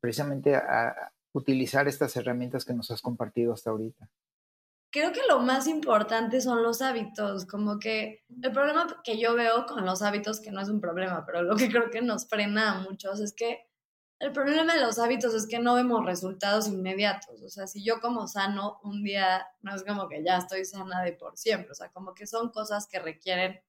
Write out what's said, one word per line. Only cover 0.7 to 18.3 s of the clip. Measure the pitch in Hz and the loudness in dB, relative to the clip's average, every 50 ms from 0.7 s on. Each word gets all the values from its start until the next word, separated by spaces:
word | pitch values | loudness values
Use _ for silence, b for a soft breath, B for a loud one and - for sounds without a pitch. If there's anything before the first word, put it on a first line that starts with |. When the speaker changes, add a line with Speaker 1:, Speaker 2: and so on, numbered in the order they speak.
| - 113 117 - - - - - _ _ _ _ - | 2 2 2 0 -2 -6 -12 -14 _ _ _ _ -6
Speaker 1:
utilizar | 135 131 143 131 131 127 - - 139 143 | -2 2 2 2 2 2 2 2 2 4
estas | 143 139 - 147 123 - | 2 2 0 0 -2 -2
herramientas | 127 120 127 120 123 123 123 135 127 - | -2 -2 -2 -2 -2 -4 -4 -6 -6 -4
que | - 123 | -4 -4
nos | 117 113 - | -4 -4 -6
has | 117 - | -8 -6
compartido | - 127 120 - 117 104 - 120 117 117 110 | -6 -6 -4 -4 -6 -4 -2 0 0 0 0
hasta | 104 - 113 | -2 -2 -4
ahorita? | 110 110 110 113 - - - - _ _ _ _ _ _ _ _ _ _ _ _ _ _ _ _ - | -4 -4 -4 -6 -10 -14 -20 -20 _ _ _ _ _ _ _ _ _ _ _ _ _ _ _ _ -2
Speaker 2:
Creo | 294 320 359 370 | 0 0 0 0
que | 494 539 466 | 2 4 6
lo | 285 247 | 6 6
más | 247 254 262 269 262 | 6 4 2 2 2
importante | 320 311 302 - 254 220 208 214 - 226 226 233 220 247 254 | 0 0 0 2 4 4 4 4 4 0 0 2 2 0 2
son | 226 254 240 226 233 | 2 2 2 2 2
los | 233 226 233 | 2 2 0
hábitos, | 269 262 240 226 214 - - 214 208 202 196 190 185 | 0 0 0 -2 -4 -6 -6 -4 -4 -4 -4 -6 -8
como | - 214 208 208 208 208 208 | -8 -4 -2 -2 -2 -2 -2
que | 214 220 220 214 214 214 - - _ - 247 247 | -2 -2 -2 -2 -2 -4 -8 -14 _ -20 -8 -4
el | 254 262 | -4 0
problema | 214 269 285 302 302 330 349 330 - - - | 2 2 2 4 4 2 2 0 -4 -8 -6
que | 240 220 | -4 -2
yo | 226 233 233 233 | 2 2 4 4
veo | 240 233 226 233 240 240 | 4 4 4 4 4 2
con | - - 226 185 | 0 -4 -2 0
los | 185 185 190 | 0 0 0
hábitos, | 208 202 202 208 208 220 220 - | 0 0 0 0 -2 -4 -4 -6
que | - 214 | -6 -8
no | 196 196 | -8 -6
es | 202 | -4
un | 202 214 208 | -2 -2 -2
problema, | 180 170 170 185 190 185 175 160 - | -2 -2 -2 -2 -2 -2 -2 -4 -4
pero | - 165 175 175 | -4 -2 0 2
lo | 180 214 | 4 4
que | 214 254 214 | 4 4 4
creo | 226 240 233 233 | 4 4 2 2
que | 226 226 | 0 -2
nos | 247 240 208 - - | 0 0 -2 -2 -4
frena | - 220 208 202 202 208 214 220 220 185 | -2 -2 0 0 2 2 2 2 2 2
a | 185 | 0
muchos | 190 190 196 - - 190 196 214 | -4 -8 -10 -10 -8 -6 -6 -4
es | 208 202 - | -4 -6 -4
que | - 226 233 247 - - _ _ _ _ _ _ _ _ _ _ - | -4 -4 -4 -4 -6 -10 _ _ _ _ _ _ _ _ _ _ -6
el | 262 285 247 | -4 -2 0
problema | 277 269 285 302 320 320 330 330 | 0 2 4 4 4 4 4 4
de | 302 | 4
los | 254 226 214 233 | 4 2 2 2
hábitos | 233 233 262 - 254 233 226 | 2 2 2 2 2 0 0
es | 220 214 | 0 -2
que | - 233 233 | -2 -2 0
no | 240 240 247 | 4 4 6
vemos | 247 254 247 233 220 - | 6 4 4 2 2 2
resultados | 180 180 175 185 185 190 190 202 202 208 214 214 | 0 -2 -2 -4 -6 -6 -2 0 2 2 2 2
inmediatos. | 214 190 185 185 185 190 196 208 202 190 196 - - 233 214 | 0 -2 -2 -2 -2 0 2 2 2 0 0 -6 -14 -20 -20
O | 208 196 | -18 -16
sea, | - 196 190 | -14 -12 -12
si | 190 - 202 196 | -12 -12 -4 -2
yo | 226 233 226 | 0 0 0
como | 233 240 247 220 202 | 0 -2 -2 -2 -4
sano | - | -4